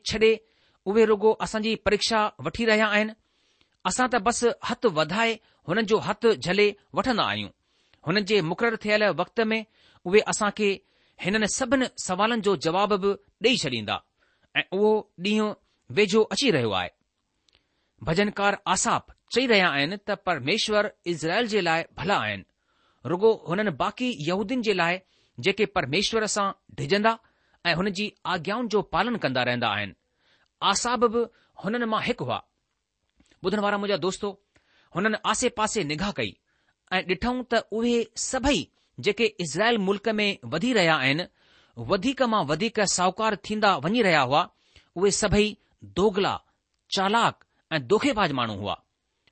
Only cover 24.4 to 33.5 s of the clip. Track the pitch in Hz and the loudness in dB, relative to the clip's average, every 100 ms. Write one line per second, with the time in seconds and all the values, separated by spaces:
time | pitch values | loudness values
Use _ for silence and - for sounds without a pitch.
24.4 | 202 262 220 190 170 185 _ _ _ - | -2 -4 -2 0 0 -2 _ _ _ -4
25.4 | 160 196 196 139 127 160 202 226 214 214 | -2 0 0 0 0 -2 0 -2 -2 -2
26.4 | 196 - _ - 139 202 220 226 _ _ | -4 -6 _ -8 0 2 2 0 _ _
27.4 | _ _ 170 160 202 185 214 - 156 180 | _ _ -2 0 0 -2 -6 -8 -6 -6
28.4 | 156 220 240 208 - 160 214 220 123 127 | -4 -4 -2 -2 0 -2 -2 -2 -2 0
29.4 | 123 123 117 101 101 - _ _ _ _ | 0 0 0 -2 -4 -10 _ _ _ _
30.4 | _ - 175 190 240 247 233 233 233 _ | _ -4 -2 0 -2 0 0 0 -4 _
31.4 | _ - 185 240 233 214 135 247 131 110 | _ -10 -6 -4 -2 -2 -4 -6 -4 -6
32.4 | - _ _ _ _ _ _ _ _ _ | -8 _ _ _ _ _ _ _ _ _
33.4 | 185 | -4